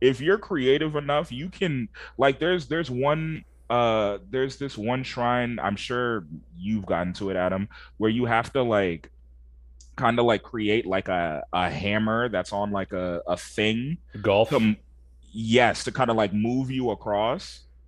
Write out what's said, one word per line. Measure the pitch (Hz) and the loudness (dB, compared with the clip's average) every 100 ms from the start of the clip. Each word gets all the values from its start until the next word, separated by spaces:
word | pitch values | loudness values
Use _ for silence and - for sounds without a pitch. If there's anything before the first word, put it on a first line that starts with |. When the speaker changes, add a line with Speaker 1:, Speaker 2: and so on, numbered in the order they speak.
Speaker 1:
If | 127 123 | 2 4
you're | 160 208 | 2 0
creative | - 165 127 147 156 151 | 0 0 2 2 2 -2
enough, | 143 147 170 | -2 -2 -2
you | 123 180 | -8 -10
can, | - 185 135 110 - - - | -4 -2 -2 -4 -10 -8 2
like, | 139 135 | 2 4
there's, | 165 180 131 | 2 0 0
there's | 160 147 | -2 -2
one, | 123 139 156 160 156 - - - | 0 2 0 -2 -8 -12 -12 0
uh, | 120 117 110 101 101 95 | 2 4 4 2 -2 -4
there's | 127 135 - | -2 -2 -4
this | 139 110 | -8 -6
one | 107 131 | -4 -2
shrine, | 127 127 120 123 120 110 | -4 -2 0 2 0 -2
I'm | 92 101 | -2 -2
sure | - 123 120 110 76 78 - 85 | -2 -2 0 -2 -6 -14 -16 -10
you've | 98 110 95 | -4 -2 0
gotten | 85 90 90 | -2 -2 -4
to | 98 | -4
it, | 92 | 0
Adam, | 90 95 101 - - - | 0 0 -4 -10 -16 -2
where | 110 | 0
you | 117 120 | 2 2
have | 117 113 | 2 2
to, | 135 | 0
like, | 120 104 92 82 - - - - - - - - - - | 2 2 2 -2 -10 -20 -20 -20 -20 -20 -20 -20 -14 0
kinda, | 120 120 | 2 4
like, | 120 104 | 4 2
create, | - 117 104 113 92 | -2 -4 0 0 0
like, | 95 95 | -2 0
a, | 90 85 73 - | -2 -2 -4 -4
a | 87 90 | -2 -2
hammer | 73 101 107 110 113 120 | -2 -2 0 0 0 -2
that's | 98 90 | -2 -4
on, | 101 104 | -4 -4
like, | 98 95 | -4 -4
a, | 92 90 87 - | -6 -4 -4 -4
a | 90 | -4
thing. | - - 107 117 135 175 - 107 | -4 -2 0 0 -4 -8 -10 -4
Speaker 2:
Golf? | 104 98 113 | 2 4 4
Speaker 1:
To | 131 | 4
m-, | 110 104 - - - - - | 2 2 -4 -20 -20 -20 -14
yes, | 107 110 120 117 - 127 | -8 2 6 6 2 -4
to | |
kinda, | 131 120 | 0 2
like, | 110 101 | 2 2
move | 104 117 127 131 | 2 0 0 -2
you | 131 120 | -2 -2
across. | 98 110 101 113 170 - - - - | -2 -2 0 0 -2 -8 -18 -20 -20